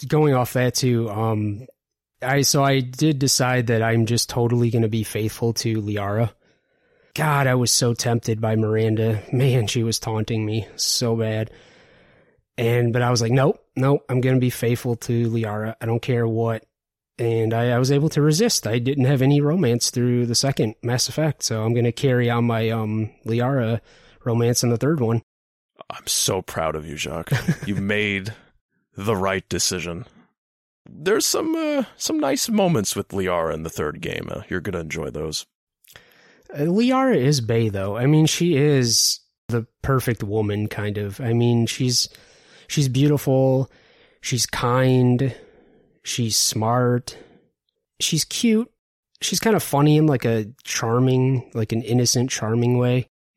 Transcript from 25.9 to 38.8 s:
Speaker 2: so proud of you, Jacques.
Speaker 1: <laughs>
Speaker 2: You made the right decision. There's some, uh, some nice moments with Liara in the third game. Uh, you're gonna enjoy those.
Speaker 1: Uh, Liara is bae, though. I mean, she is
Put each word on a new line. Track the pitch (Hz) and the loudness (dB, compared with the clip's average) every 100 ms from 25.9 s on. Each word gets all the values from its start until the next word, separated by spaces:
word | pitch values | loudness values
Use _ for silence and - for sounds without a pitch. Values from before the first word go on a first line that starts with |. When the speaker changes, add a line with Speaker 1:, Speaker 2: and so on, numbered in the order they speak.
| - - | -14 -6
Speaker 2:
so | - - 98 | -4 -2 -2
proud | - - 80 78 | -4 -4 -2 -4
of | 78 | -8
you, | 76 | -10
Jacques. | 71 82 - 127 - | -8 -8 -4 -4 -2
Speaker 1:
<laughs> | - - | -4 -4
Speaker 2:
You | 98 | -4
made | 98 104 104 98 98 - _ _ _ _ _ - | -2 -2 -2 -4 -6 -14 _ _ _ _ _ -8
the | 104 101 | -2 0
right | 98 95 - | 0 -2 -4
decision. | 87 - 92 85 85 - _ _ _ _ _ _ _ - | -4 -2 -4 -6 -10 -14 _ _ _ _ _ _ _ -20
There's | 180 160 226 - | -8 -2 0 0
some, | - 320 320 | -2 -2 -2
uh, | 302 294 226 - | -2 -2 -4 -8
some | - 320 | -4 -2
nice | 277 269 - | 0 -2 -2
moments | 214 185 135 95 101 | 2 2 2 -2 -4
with | - | -6
Liara | 98 92 87 82 | -4 0 0 0
in | 80 | -4
the | 80 | -6
third | - 76 - | -4 -6 -4
game. | - - - | -8 -8 -8
Uh, | - - | -10 -6
you're | 90 | -6
gonna | 98 87 | -6 -8
enjoy | 80 80 71 | -8 -8 -8
those. | 73 78 76 - _ _ _ _ - _ _ _ _ _ | -6 -6 -8 -12 _ _ _ _ -20 _ _ _ _ _
Speaker 1:
Uh, | 143 | -4
Liara | 156 196 247 262 262 180 | 0 2 2 2 2 2
is | 131 147 | 4 2
bae, | 113 117 110 | 2 0 0
though. | 98 98 107 | -2 -6 0
I | 135 | 2
mean, | 156 156 | 4 4
she | - 170 139 | 2 2 2
is | 147 135 | 4 4